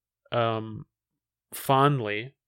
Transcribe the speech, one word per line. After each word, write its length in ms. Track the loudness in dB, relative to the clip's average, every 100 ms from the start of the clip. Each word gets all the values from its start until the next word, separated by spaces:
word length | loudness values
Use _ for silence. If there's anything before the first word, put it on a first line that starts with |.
| _ _ -6
um, 520 | 0 0 -2 -6 -12 -14 _ _ _ _ _ _ -8
fondly. 800 | 0 4 4 2 -2 -4 -6 -14